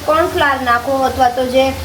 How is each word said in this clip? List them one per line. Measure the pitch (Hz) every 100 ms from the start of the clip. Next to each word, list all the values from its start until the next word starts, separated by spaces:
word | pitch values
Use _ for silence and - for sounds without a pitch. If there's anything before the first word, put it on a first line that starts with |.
કોર્નફ્લાવર | - 311 349 349 294 269
નાખો, | 254 240 262 269
અથવા | 262 254 247
તો | 247 254
જે | 262 269 262